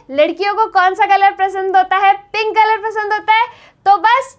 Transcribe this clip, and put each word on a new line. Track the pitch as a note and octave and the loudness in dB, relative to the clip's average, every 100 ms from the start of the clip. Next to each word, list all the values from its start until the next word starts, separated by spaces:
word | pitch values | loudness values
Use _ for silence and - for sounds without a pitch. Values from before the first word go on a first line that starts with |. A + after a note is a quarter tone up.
| - | -6
लड़कियों | C4+ D#4 E4+ G4+ | -2 0 0 -4
को | G4+ A4 | -2 0
कौन | F#4+ F#4 | 0 0
सा | F#4 G4+ | 0 0
कलर | G4 G4 | 2 2
पसंद | G4+ F#4+ F#4+ F#4+ F#4+ | 0 -4 -4 -2 0
होता | F#4 F#4+ | 0 2
है? | G4 G4+ - | 2 0 -2
पिंक | G#4 G#4+ G#4+ | -6 -2 0
कलर | G#4+ A4 | 2 0
पसंद | G#4+ G#4+ G#4 | -4 -6 -4
होता | G#4+ G#4+ | -4 0
है। | A4 A#4+ - - _ - | 0 -2 -8 -20 _ 0
तो | G4+ | 2
बस | E4 B4 C5 | 2 0 -2